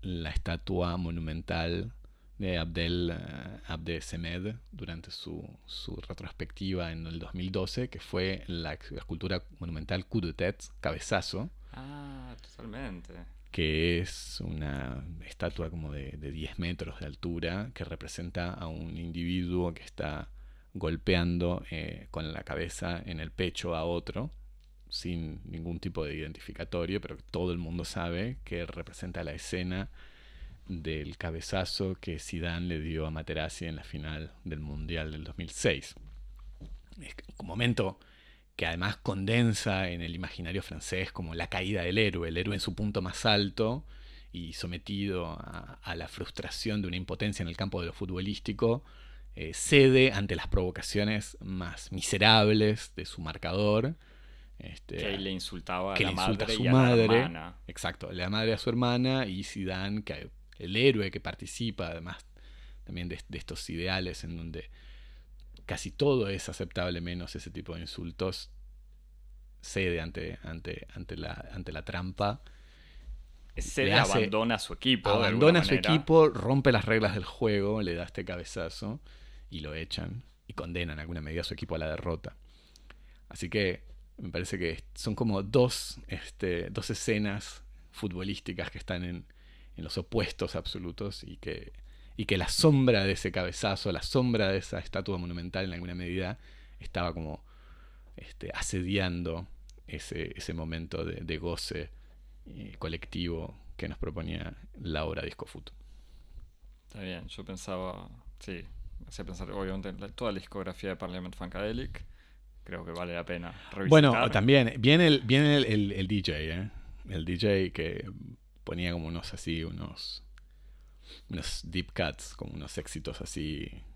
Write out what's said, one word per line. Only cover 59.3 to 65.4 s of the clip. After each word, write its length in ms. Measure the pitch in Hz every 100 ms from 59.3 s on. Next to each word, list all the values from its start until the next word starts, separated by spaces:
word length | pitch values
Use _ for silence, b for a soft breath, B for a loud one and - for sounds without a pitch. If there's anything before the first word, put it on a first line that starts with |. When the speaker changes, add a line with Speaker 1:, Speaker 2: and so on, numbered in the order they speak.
| 92
Speaker 1:
Zidane, 600 | 98 - 92 92 98 104
que 260 | 104 73 - - - -
el 160 | 85 101
héroe 340 | 135 117 98
que 100 | -
participa 680 | - - 92 - 117 104 85
además 360 | 85 85 87 - - b b b b
también 260 | - 90 87
de, 100 | 82 -
de 100 | -
estos 280 | - 87 -
ideales 520 | 82 90 95 92 82
en 140 | 85 85
donde 320 | 82 82 - b b b b b b -